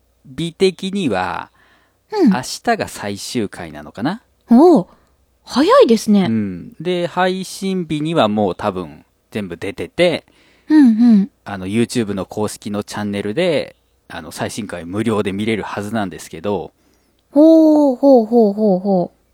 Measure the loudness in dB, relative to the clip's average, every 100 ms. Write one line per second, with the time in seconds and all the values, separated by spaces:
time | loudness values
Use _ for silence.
0 | _ _ -16 -8 -8 0 -2 0 -6 -4
1 | -2 -2 -4 -6 -12 _ _ _ _ _
2 | _ 0 2 2 -4 -8 -4 -4 -6 -10
3 | -10 -10 -8 -6 -6 -8 -16 -16 -18 -8
4 | -8 -8 _ _ _ 6 6 6 2 _
5 | _ _ _ _ -8 -2 4 6 6 4
6 | 2 2 2 0 -4 -8 -14 -12 -6 -4
7 | -4 -2 -2 -2 -8 -8 -6 -4 -4 -4
8 | -2 0 0 2 -2 -2 -4 -6 -8 -14
9 | _ _ _ -10 -10 -10 -10 -10 -10 -2
10 | 0 0 -8 _ _ _ 2 6 6 6
11 | 4 4 2 _ -16 -12 -4 -2 0 -2
12 | -4 -4 -6 -6 -6 -6 -10 -8 -8 -8
13 | -6 -6 -6 -2 -2 -2 -4 -12 _ _
14 | _ -16 -16 -10 -8 -8 -10 -12 -8 -6
15 | -2 -2 -2 -4 -4 -4 -6 -8 -6 -6
16 | -6 -10 -16 -10 -6 -6 -6 _ _ _
17 | _ _ _ 4 6 6 6 4 2 2
18 | 4 4 4 2 2 2 0 0 0 0
19 | -2 -8 _